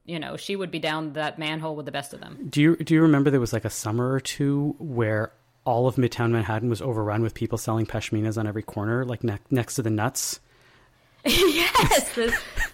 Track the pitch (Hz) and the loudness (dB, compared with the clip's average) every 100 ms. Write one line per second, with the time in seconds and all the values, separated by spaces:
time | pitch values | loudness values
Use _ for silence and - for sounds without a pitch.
0 | - 165 - 160 - 196 180 160 156 156 | -10 -8 -8 -10 -8 -6 -6 -4 -4 -4
1 | 156 143 151 - 156 156 160 151 143 139 | -4 -4 -6 -4 -6 -4 -6 -8 -8 -10
2 | 139 135 - 123 247 147 151 165 151 160 | -10 -14 -16 -14 -4 4 4 4 4 6
3 | 160 143 139 139 117 110 107 - 113 110 | 6 6 6 4 2 -2 -4 -4 -4 -2
4 | 123 135 - - 143 143 147 - 160 120 | 0 0 -4 -2 0 0 -2 -4 -4 0
5 | 110 107 110 - _ _ - 120 127 120 | 0 0 -2 -8 _ _ -2 2 2 2
6 | 123 - 117 117 101 110 120 113 135 110 | 0 2 2 2 0 0 0 -2 -2 -2
7 | 107 104 113 - 113 113 - 113 110 110 | 0 0 0 -2 -4 -4 -2 -2 -2 -4
8 | - 110 110 110 107 104 - - 104 120 | -2 -2 0 -2 -4 -4 -8 -6 -2 -2
9 | 127 117 120 101 - 131 113 - 113 107 | -4 -4 -4 -4 -2 -2 0 -4 -2 0
10 | 113 - - - _ _ _ _ _ _ | 0 -2 -6 -8 _ _ _ _ _ _
11 | _ _ 294 339 359 302 339 - 960 - | _ _ 2 4 4 4 2 4 4 4
12 | - - 233 - - - - | 2 0 0 0 -2 -4 -4